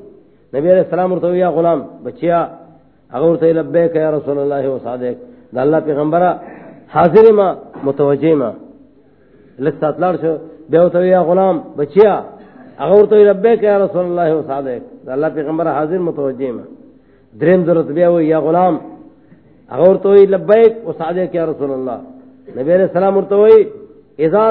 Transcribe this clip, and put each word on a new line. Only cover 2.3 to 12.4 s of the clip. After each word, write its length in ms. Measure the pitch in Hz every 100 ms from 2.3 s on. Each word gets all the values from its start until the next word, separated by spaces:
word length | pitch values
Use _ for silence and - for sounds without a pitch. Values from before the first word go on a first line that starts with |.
| 170 143 - - _ _ _ _
هغه 120 | 123 160
ورته 140 | 165
وایي، 100 | 165
"لبیک 420 | 165 147 165 165 160
یا 140 | 156 151
رسول 200 | 139 143
الله 260 | 143 139 135
و 100 | 127
سعدیک." 380 | 117 123 123 120 - - _
د 40 | 120
الله 220 | 139 160
پیغمبره، 520 | 156 143 151 170 180 - - - - - -
حاضر 320 | - 170 190 226
ما، 160 | 208 190 143 - -
متوجه 500 | 139 139 143 139 156 151
ما. 100 | 120 95 - - _ _ _ _ _ _ _ -
لږ 140 | 139 147
ساعت 140 | 156 139
لاړ 140 | 180 170
شو، 120 | 160 151 - - -
بیا 140 | 160
ورته 140 | 180 170
وایي، 120 | 185
"یا 100 | 185 160
غلام، 260 | 185 190 165 131 -
بچیا." 380 | 143 185 208 156 - -